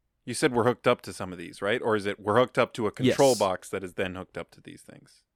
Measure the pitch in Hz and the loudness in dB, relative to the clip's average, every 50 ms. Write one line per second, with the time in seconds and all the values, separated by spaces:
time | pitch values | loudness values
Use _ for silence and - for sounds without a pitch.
0 | _ _ _ _ _ 127 113 - 160 143 123 120 107 123 117 - - 123 123 - | _ _ _ _ _ -10 -4 0 0 2 2 2 2 2 2 2 2 2 2 0
1 | - 104 92 - 101 92 90 90 85 87 87 - 98 101 117 - - 113 107 104 | -2 -10 -12 -10 -10 -10 -10 -12 -14 -14 -12 -6 -2 -2 -2 0 0 0 0 0
2 | 95 101 98 - 95 104 104 120 127 113 - 135 117 - - - 110 101 - - | 0 -4 -6 -4 -2 0 2 2 2 2 2 0 0 0 -2 -4 -6 -4 -4 0
3 | 127 123 113 - 143 135 120 101 104 95 92 - - - - 95 95 90 - - | 0 2 4 6 6 6 6 4 2 0 -2 -4 -8 -8 -8 -8 -8 -8 -6 -6
4 | 98 92 90 92 90 - - 87 80 - _ - - 90 85 - _ - - - | -6 -6 -6 -10 -12 -12 -12 -14 -14 -14 _ -20 -20 -20 -20 -20 _ -20 -20 -20
5 | - _ _ _ _ _ _ | -20 _ _ _ _ _ _